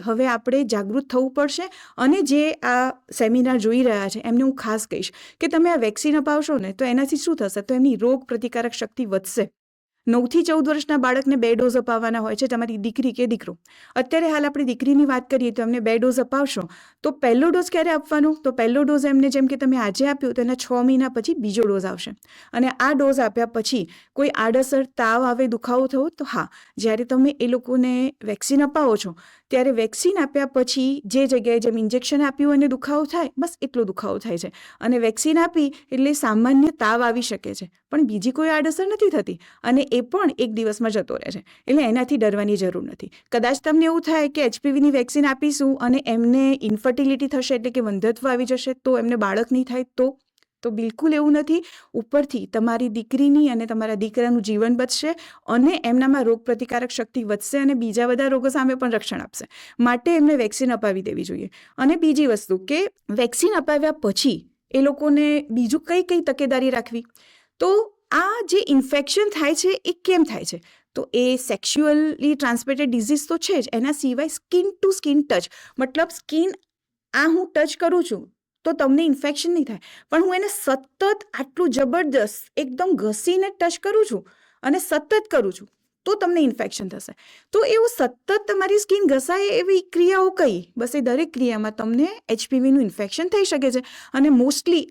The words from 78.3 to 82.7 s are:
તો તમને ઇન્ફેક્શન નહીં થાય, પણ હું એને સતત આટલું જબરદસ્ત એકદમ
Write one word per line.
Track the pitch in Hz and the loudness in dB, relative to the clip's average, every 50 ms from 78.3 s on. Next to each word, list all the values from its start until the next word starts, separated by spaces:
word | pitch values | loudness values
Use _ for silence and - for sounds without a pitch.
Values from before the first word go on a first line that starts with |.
| _ _ _ _ _ _ - | _ _ _ _ _ _ -4
તો | 320 | -4
તમને | 320 330 294 269 269 294 339 | -2 0 2 2 4 4 4
ઇન્ફેક્શન | 320 262 277 - 285 294 294 - 339 349 | 2 0 0 -2 -4 -4 -4 -2 -2 0
નહીં | 339 277 | -2 -2
થાય, | 233 214 175 - - - - - - | -4 -6 -12 -14 -18 -20 -20 -10 -2
પણ | - 320 370 | 0 0 2
હું | 381 359 | 2 0
એને | 370 403 403 - - - | -2 -2 -4 -6 -6 -4
સતત | 285 220 269 - _ _ - 381 392 415 392 - _ - | -2 -2 -2 -4 _ _ -2 0 0 0 0 -4 _ -10
આટલું | - 269 - - - 359 311 | -10 -10 -8 -4 -2 -2 0
જબરદસ્ત | 220 262 277 247 247 349 370 294 262 262 208 214 - - - - - - | 0 0 0 0 0 0 0 0 0 0 0 -2 -4 -10 -18 -12 -8 -6
એકદમ | 302 254 | -6 -6